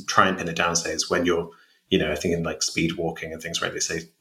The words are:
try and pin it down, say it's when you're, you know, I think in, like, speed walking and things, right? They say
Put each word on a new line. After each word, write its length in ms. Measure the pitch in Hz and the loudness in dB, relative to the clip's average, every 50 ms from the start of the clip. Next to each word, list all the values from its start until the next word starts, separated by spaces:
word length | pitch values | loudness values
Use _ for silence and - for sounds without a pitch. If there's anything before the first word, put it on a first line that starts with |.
| - | -4
try 200 | - - - 98 95 | 0 4 4 4 4
and 80 | 95 | 4
pin 120 | - 87 85 | 0 -2 -4
it 80 | 82 | 0
down, 180 | 87 87 85 85 | 0 2 2 2
say 160 | - - 82 | 0 0 -2
it's 180 | 80 82 - - | -2 -2 0 0
when 160 | 92 82 85 | 2 2 4
you're, 240 | 87 85 85 82 - - - _ _ _ _ _ - | 4 2 2 0 -2 -8 -18 _ _ _ _ _ 2
you 80 | 95 87 | 2 2
know, 120 | 76 76 | 4 2
I 60 | 76 | 0
think 180 | - - 87 85 | 0 0 0 0
in, 80 | 85 80 | 0 0
like, 200 | 78 78 - - | -2 -2 -2 -4
speed 340 | - - 85 82 82 - | -2 0 2 0 0 0
walking 360 | 87 82 82 - - 82 78 80 | 0 -2 -4 -4 -6 -8 -10 -8
and 80 | 80 | -8
things, 220 | - 85 85 - 87 | -8 -6 -4 -4 -4
right? 100 | - - | -4 -4
They 60 | - | -4
say 220 | - - 85 82 - - _ _ | -4 -4 -4 -6 -8 -10 _ _